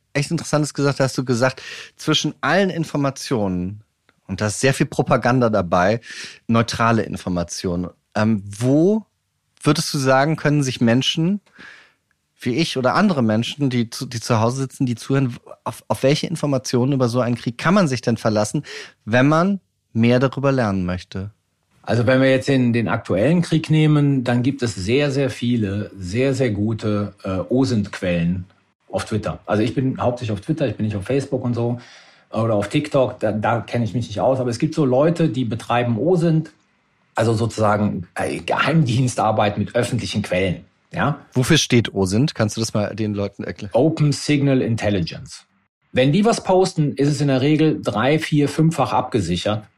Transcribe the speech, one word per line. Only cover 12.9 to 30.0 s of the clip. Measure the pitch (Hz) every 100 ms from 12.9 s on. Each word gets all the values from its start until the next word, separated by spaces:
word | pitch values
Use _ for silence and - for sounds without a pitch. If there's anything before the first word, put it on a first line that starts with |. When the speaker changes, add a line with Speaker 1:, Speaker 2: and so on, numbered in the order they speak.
Speaker 1:
andere | 156 202 147
Menschen, | 113 107 117 - 139
die | 123 113
zu, | - 120
die | 117
zu | - 117
Hause | 113 131
sitzen, | 131 - 127
die | 117
zuhören, | - 135 131 120 - -
auf, | - - -
auf | 110
welche | 131 156 -
Informationen | 165 147 131 - 123 127
über | 139 123
so | 123
einen | 120 120
Krieg | - 113
kann | 160
man | 208 165
sich | 127
denn | - 113
verlassen, | 117 104 107 151 - - - _ -
wenn | 120 139
man | 156 185 196 _ _ _
mehr | 113 117 123
darüber | 131 135 139
lernen | 135 110 98 90
möchte? | 90 - 98 101 - _ _ _ _
Speaker 2:
Also | - 117 117
wenn | 131
wir | 135
jetzt | 131 139
den, | 135 123
den | 117 101
aktuellen | 113 - 92 123 175
Krieg | 165 160 -
nehmen, | 156 156 151 143 135
dann | 120 120
gibt | 120 -
es | 117 -
sehr, | 92 131 147
sehr | 135 135
viele, | - 120 120 101 101 104 98
sehr, | 90 110 135
sehr | 123 127
gute, | 101 104 110 110 104 104 -
äh, | 98 92 87
osint-Quellen | 127 135 117 98 - 92 87 85 92 92 _ _ _ -
auf | - -
Twitter. | 104 85 78 -
Also | 104
ich | 113
bin | - 131
hauptsächlich | -